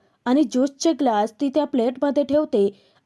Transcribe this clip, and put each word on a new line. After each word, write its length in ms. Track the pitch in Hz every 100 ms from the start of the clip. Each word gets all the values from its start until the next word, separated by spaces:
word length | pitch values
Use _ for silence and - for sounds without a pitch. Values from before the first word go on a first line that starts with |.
| _ _ 240
आणि 180 | 269
ज्यूसचे 500 | 254 247 277 - 330
ग्लास 400 | 269 269 208 214 -
ती 80 | 277
त्या 160 | 294 294
प्लेटमध्ये 580 | 262 233 254 285 285
ठेवते 560 | 285 294 302 220 202 - _ _